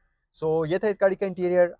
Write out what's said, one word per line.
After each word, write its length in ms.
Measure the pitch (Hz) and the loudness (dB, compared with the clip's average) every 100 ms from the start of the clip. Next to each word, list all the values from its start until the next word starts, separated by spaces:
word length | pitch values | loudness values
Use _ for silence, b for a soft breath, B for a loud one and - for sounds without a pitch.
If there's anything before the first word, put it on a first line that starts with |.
| _ _ _ - | _ _ _ -8
So 240 | 156 160 156 | -2 -2 -2
ये 120 | 190 | -2
था 100 | 214 | -2
इस 80 | 202 | 0
गाड़ी 160 | 196 190 | 0 0
का 100 | 196 | -4
interior। 480 | 180 180 180 175 | -4 0 2 2